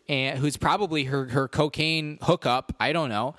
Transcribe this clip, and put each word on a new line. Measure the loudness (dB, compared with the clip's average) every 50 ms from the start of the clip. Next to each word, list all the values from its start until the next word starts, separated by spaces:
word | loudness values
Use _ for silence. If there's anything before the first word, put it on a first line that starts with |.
| _
and, | -2 0 0 0 0 -2
who's | 0 0 -2 -2
probably | 0 0 2 2 2 0 0 0 -2 0
her, | 0 0 -2 -2 0
her | 0 0 0
cocaine | 0 2 0 0 0 0 0 0 0 0 0 -2 -4 -8 -2
hookup, | 2 2 2 2 2 0 0 0 0 -6 -4 -2
I | 0 0 2
don't | 0 0 0
know, | 0 -2 -2 -2 -6